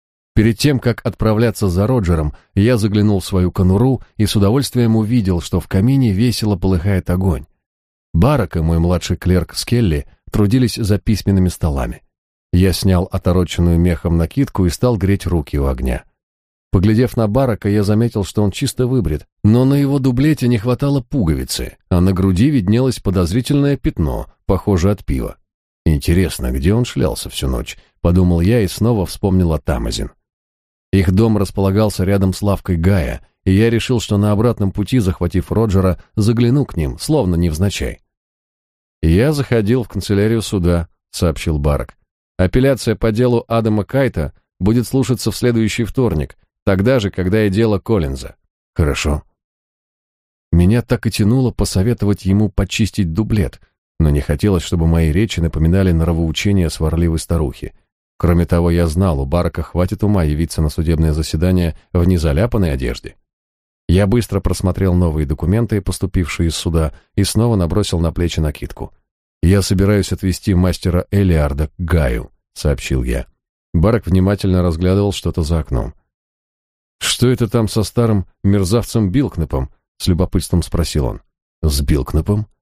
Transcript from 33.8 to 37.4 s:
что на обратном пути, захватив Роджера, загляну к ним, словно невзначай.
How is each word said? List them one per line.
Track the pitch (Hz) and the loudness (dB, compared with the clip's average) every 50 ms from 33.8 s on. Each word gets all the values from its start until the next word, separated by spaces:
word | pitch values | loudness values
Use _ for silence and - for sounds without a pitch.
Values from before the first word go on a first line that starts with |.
| - - 127 110 | -2 -2 -2 -2
что | - - 104 | -2 0 0
на | 101 104 104 | 0 2 2
обратном | 104 98 110 120 110 - 104 95 | 2 2 2 0 0 0 -2 -2
пути, | - 104 101 - 131 123 | -2 -4 -4 0 0 0
захватив | 98 92 85 - 90 85 - 90 82 - | 0 0 -2 -2 -4 -2 -2 -2 -2 0
Роджера, | 90 104 113 107 92 98 92 92 85 - - _ - | 0 0 0 2 2 2 2 2 -2 -2 -8 _ -4
загляну | 110 101 110 117 117 120 117 131 147 131 | 0 0 2 2 2 2 2 2 0 -2
к | - - 85 | -2 -4 -4
ним, | 78 65 60 - | -4 -4 -6 -8
словно | - - 156 147 104 90 85 | -4 -2 -2 0 0 0 0
невзначай. | 82 | 0